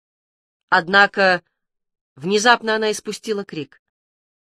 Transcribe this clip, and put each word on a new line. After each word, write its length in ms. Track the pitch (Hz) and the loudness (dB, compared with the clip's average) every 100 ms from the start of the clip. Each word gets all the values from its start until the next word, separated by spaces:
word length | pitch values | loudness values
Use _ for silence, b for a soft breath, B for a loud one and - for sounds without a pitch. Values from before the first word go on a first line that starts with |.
| _ _ _ _ _ _ _ | _ _ _ _ _ _ _
Однако 760 | 185 170 202 202 208 190 175 - _ _ _ _ _ _ - | -2 2 4 4 2 0 0 -4 _ _ _ _ _ _ -12
внезапно 600 | 165 208 240 233 220 220 | -4 0 2 2 0 -2
она 160 | 214 | -2
испустила 520 | 202 - 196 - 202 | -4 -8 -12 -8 -8
крик. 380 | 202 160 139 _ _ _ _ _ _ _ _ | -8 -12 -12 _ _ _ _ _ _ _ _